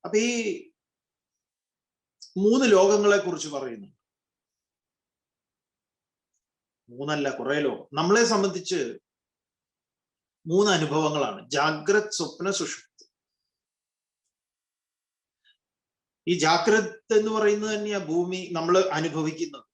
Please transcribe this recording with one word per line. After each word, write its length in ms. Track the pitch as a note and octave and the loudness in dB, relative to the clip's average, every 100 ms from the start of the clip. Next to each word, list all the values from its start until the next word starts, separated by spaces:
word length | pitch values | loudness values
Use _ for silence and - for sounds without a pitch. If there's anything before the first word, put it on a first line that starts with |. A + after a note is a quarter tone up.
അപ്പൊ 140 | E3+ G#3+ | 0 0
ഈ 540 | A#3+ A#3+ G#3+ E3+ - _ _ _ _ _ _ _ _ _ _ _ _ _ _ _ - F#3 | 0 -2 -4 -6 -12 _ _ _ _ _ _ _ _ _ _ _ _ _ _ _ -12 0
മൂന്ന് 340 | G3+ B3+ B3+ | 2 4 6
ലോകങ്ങളെ 460 | G3 G3+ G#3 G#3 G3+ | 6 6 4 4 2
കുറിച്ച് 300 | F#3 D#3+ D3+ | 0 -6 -8
പറയുന്നു. 400 | C#3+ C3 A2+ G2 _ _ _ _ _ _ _ _ _ _ _ _ _ _ _ _ _ _ _ _ _ _ _ _ _ _ _ _ _ _ | -8 -10 -12 -18 _ _ _ _ _ _ _ _ _ _ _ _ _ _ _ _ _ _ _ _ _ _ _ _ _ _ _ _ _ _
മൂന്നല്ല, 480 | A#2+ C#3+ D3 C#3 C3 | -12 -6 -2 -4 -4
കുറെ 220 | A#2+ D3 | -4 -2
ലോകം. 280 | C#3 G#2 - | -2 -4 -8
നമ്മളെ 320 | C#3+ E3+ A3 A#3 | -2 2 4 4
സംബന്ധിച്ച് 760 | G#3 G3 F3+ - F3 A#2 G#2 _ _ _ _ _ _ _ _ _ _ _ _ _ _ D#3+ | 2 0 -4 -6 -4 -4 -10 _ _ _ _ _ _ _ _ _ _ _ _ _ _ 0
മൂന്ന് 240 | F3 G#3 | 2 4
അനുഭവങ്ങളാണ്, 800 | F3 D#3 D3+ D3+ D3 C3 G2 - | 2 2 0 0 0 -4 -6 -6
ജാഗ്രത്, 600 | C#3 D3+ D3+ D#3 G#3 G#3 | -2 0 -2 0 0 0
സ്വപ്ന, 400 | - D#3 - F#3 | -8 -8 -6 -6
സുഷുപ്തി. 540 | F#3+ D#3+ - _ _ _ _ _ _ _ _ _ _ _ _ _ _ _ _ _ _ _ _ _ _ _ _ _ _ _ _ _ _ _ _ _ _ - | -4 -6 -10 _ _ _ _ _ _ _ _ _ _ _ _ _ _ _ _ _ _ _ _ _ _ _ _ _ _ _ _ _ _ _ _ _ _ -4
ഈ 120 | F3 | 0
ജാഗ്രത് 800 | D#3 E3+ - A3 G3 - _ G#3+ | 2 2 4 2 0 -12 _ 0
എന്ന് 120 | A3 | 2
പറയുന്നത് 440 | A3 G#3 G#3 G#3+ G#3+ | 0 0 0 -2 -4
തന്നെയാ 220 | G#3 G3+ | -4 -6
ഭൂമി 520 | D#3+ E3 F3 F#3 F#3 | -4 -4 -2 -6 -6
നമ്മൾ 380 | E3+ E3 F#3 F#3 | -6 2 2 2
അനുഭവിക്കുന്നത്. 680 | D3+ D#3+ D3+ D#3 D#3 E3 - _ | -2 -4 -2 -4 -4 -10 -10 _